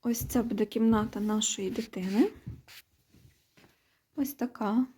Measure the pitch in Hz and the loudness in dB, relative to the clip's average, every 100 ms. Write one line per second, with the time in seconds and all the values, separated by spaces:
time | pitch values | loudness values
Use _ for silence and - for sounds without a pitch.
0 | 240 233 - 247 233 226 214 226 226 226 | -2 -2 0 0 0 0 -2 2 4 4
1 | 220 254 208 214 214 - 190 - 226 - | 2 -2 0 0 0 -2 -4 -4 -6 -6
2 | 185 202 381 - - - - - - _ | -2 4 2 2 -14 -14 -18 -20 -20 _
3 | _ - - _ _ _ - _ _ _ | _ -20 -20 _ _ _ -20 _ _ _
4 | _ - 277 - 247 - 214 220 254 | _ -4 -4 -2 -6 -2 0 2 0